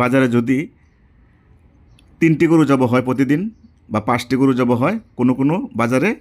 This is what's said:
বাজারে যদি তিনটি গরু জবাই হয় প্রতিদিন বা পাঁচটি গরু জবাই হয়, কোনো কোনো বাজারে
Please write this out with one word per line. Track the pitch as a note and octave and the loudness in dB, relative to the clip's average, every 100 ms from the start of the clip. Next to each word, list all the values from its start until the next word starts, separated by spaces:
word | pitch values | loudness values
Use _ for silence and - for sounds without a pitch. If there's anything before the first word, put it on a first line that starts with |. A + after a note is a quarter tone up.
বাজারে | B2 C3+ C3 A#2+ | 0 2 2 2
যদি | A#2 C3 E3+ _ _ _ _ _ _ _ _ _ _ _ _ _ _ _ | 0 -2 -4 _ _ _ _ _ _ _ _ _ _ _ _ _ _ _
তিনটি | D#3+ C#3+ E3 | -2 0 2
গরু | E3 C#3 | 4 4
জবাই | C3+ B2 | 2 2
হয় | B2 B2+ | 0 0
প্রতিদিন | B2 C3 D3+ G#3+ - - _ - | -2 -2 -2 -4 -10 -20 _ -8
বা | G#2+ G#2 | -6 -2
পাঁচটি | A#2+ - B2+ | -4 -2 0
গরু | C3+ B2 | 2 2
জবাই | B2 A#2 | 0 0
হয়, | C#3+ A3 - - | 0 -4 -8 -2
কোনো | B2+ B2+ | 0 0
কোনো | C3+ F3+ C#4+ G#2+ | 0 -2 -4 -4
বাজারে | A#2 C3 F3+ - | -2 0 0 -4